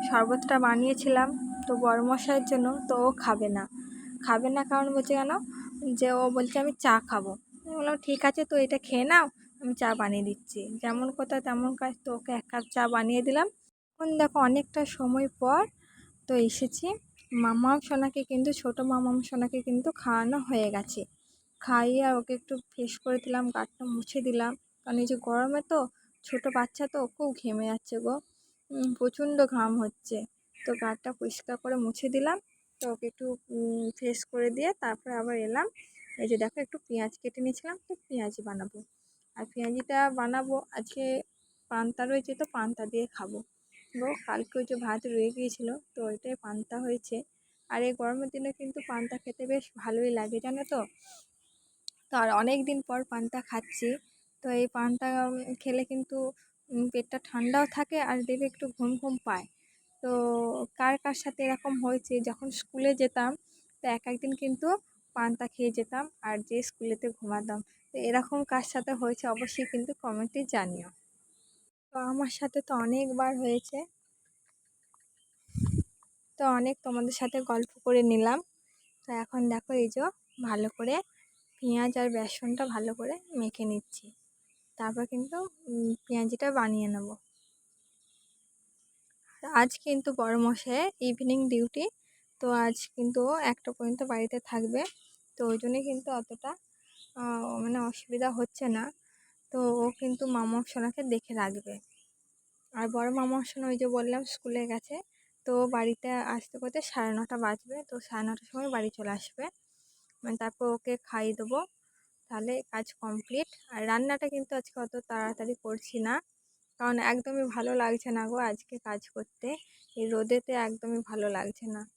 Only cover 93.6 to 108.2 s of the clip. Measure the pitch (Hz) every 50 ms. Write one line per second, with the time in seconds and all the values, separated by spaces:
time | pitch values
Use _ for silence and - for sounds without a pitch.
93.6 | - - 247 _ 240 233 240 247 269 254 247 226 226 226 - 247 - - 247 226
94.6 | 226 220 233 254 320 381 - _ - - - _ _ _ _ - 240 226 226 226
95.6 | 233 240 247 269 269 277 262 262 254 294 262 240 233 _ - 233 - 269 330 381
96.6 | _ _ _ _ _ _ _ - - - _ 254 240 240 233 233 233 233 233 226
97.6 | 226 233 240 247 240 233 240 - - _ 240 240 254 262 240 233 240 - _ -
98.6 | 277 247 226 220 233 285 - _ _ _ _ _ _ _ _ _ _ _ - 254
99.6 | 247 247 240 240 233 247 240 - 269 254 254 247 269 262 254 233 226 226 226 233
100.6 | 240 - - 254 233 240 233 - 277 262 233 226 _ _ 233 220 202 196 196 202
101.6 | 202 202 202 202 _ _ _ _ _ _ _ _ _ _ _ _ _ _ _ _
102.6 | _ _ - 226 226 226 233 240 233 247 254 269 262 254 262 269 254 - - 269
103.6 | 262 262 254 240 254 247 240 247 233 240 247 262 269 254 - - _ 240 240 240
104.6 | 240 240 226 233 _ - 285 330 381 _ _ _ _ _ _ _ _ - 247 247
105.6 | 247 247 254 233 226 233 233 _ - 254 254 247 240 - 233 233 - - - 247
106.6 | 254 254 247 311 311 - - 262 226 220 220 220 226 - 247 240 233 214 214 214
107.6 | _ 247 262 294 294 - 254 247 - - 240 220